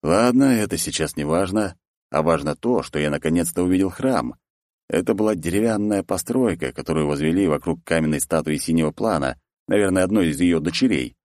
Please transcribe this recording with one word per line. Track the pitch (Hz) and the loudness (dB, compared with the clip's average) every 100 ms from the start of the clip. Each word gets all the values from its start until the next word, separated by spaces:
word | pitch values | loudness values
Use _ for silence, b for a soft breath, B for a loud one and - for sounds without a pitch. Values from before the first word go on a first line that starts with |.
Ладно, | 76 95 120 123 139 | 2 4 4 4 4
это | 117 104 82 | 2 0 -2
сейчас | 98 - 78 - | -4 -4 -4 -4
не | 73 | -2
важно, | 82 95 107 101 - _ _ _ | 0 0 -2 -4 -8 _ _ _
а | 76 | 0
важно | 78 80 71 73 | 2 0 0 -4
то, | 117 117 | 0 0
что | 69 76 | -2 -4
я | 76 | -2
наконец-то | 73 78 82 87 - | -2 0 0 0 -2
увидел | 90 92 95 | 0 2 0
храм. | - 131 110 60 - _ _ _ _ _ | -2 -2 0 -2 -8 _ _ _ _ _
Это | - - | -2 0
была | 104 107 98 | 0 0 0
деревянная | 82 98 113 107 104 101 | 0 0 0 0 0 -2
постройка, | - 95 - 127 120 85 65 | -2 -4 -2 0 0 0 -4
которую | - 64 78 73 | -6 -4 0 0
возвели | 71 78 87 95 | 0 0 2 2
вокруг | 73 - 82 | 0 -2 -6
каменной | - 82 78 73 | -2 0 2 -2
статуи | - 82 76 76 | 0 -2 0 -4
синего | - 82 78 | 0 0 0
плана, | - 107 85 65 - _ _ - | -2 -2 0 -2 -6 _ _ -2
наверное, | 101 98 92 | 0 2 2
одной | 92 107 85 | 2 2 0
из | 76 | 2
ее | 87 82 | 2 2
дочерей. | 78 80 127 80 60 _ | 0 0 0 0 -4 _